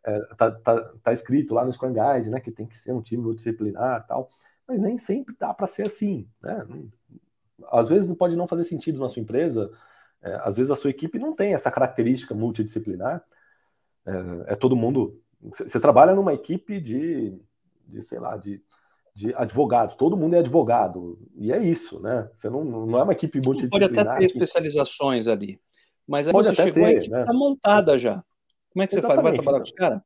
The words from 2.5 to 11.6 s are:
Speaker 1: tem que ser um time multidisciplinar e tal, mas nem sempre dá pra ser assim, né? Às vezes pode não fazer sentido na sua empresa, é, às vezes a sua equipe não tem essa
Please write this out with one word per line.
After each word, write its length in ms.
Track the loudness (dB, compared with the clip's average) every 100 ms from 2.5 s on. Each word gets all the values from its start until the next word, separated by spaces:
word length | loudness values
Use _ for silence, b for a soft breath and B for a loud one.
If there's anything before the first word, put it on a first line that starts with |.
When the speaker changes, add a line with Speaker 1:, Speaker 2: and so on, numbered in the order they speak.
Speaker 1:
tem 160 | -14 -14
que 120 | -14
ser 120 | -8
um 100 | -8
time 200 | -6 -6
multidisciplinar 800 | -4 -6 -6 -4 -6 -4 -4 -4
e 60 | -6
tal, 220 | -8 -8 b b b -8
mas 140 | -4
nem 160 | -2 -4
sempre 400 | -4 -6 -6 -8
dá 140 | -8
pra 140 | -6 -8
ser 200 | -6 -8
assim, 400 | -4 -6 -6 -10 _
né? 260 | -10 -10 -12 -16 -18 _ _ -20 _ _ _ _ 0
Às 200 | 2 4
vezes 260 | 4 2 0
pode 180 | 0
não 140 | 0 -2
fazer 160 | -2
sentido 340 | -2 -4 -6 -4
na 120 | -4
sua 100 | -6
empresa, 500 | -4 -2 0 -2 -4 b b b b b
é, 180 | -12 -6
às 140 | -4 -2
vezes 140 | 0
a 40 |
sua 140 | 0 -2
equipe 300 | -2 -6 -6
não 160 | -6
tem 180 | -2 0
essa 180 | 0